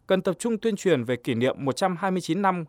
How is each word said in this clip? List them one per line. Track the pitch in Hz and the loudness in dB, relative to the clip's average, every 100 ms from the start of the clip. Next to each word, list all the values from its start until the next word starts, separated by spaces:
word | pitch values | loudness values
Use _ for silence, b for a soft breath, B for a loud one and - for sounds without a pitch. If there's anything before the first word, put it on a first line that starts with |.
| - | -2
cần | 190 | 0
tập | 190 180 | 0 -2
trung | 240 220 | -2 -2
tuyên | 226 202 | -2 0
truyền | 190 147 | 2 2
về | 117 123 | 2 -2
kỷ | - | -2
niệm | 117 127 - | 0 2 0
một | 139 127 | -2 0
trăm | 190 175 | 0 0
hai | 196 | -2
mươi | 185 | -2
chín | 170 165 | -2 0
năm | 196 180 | 0 0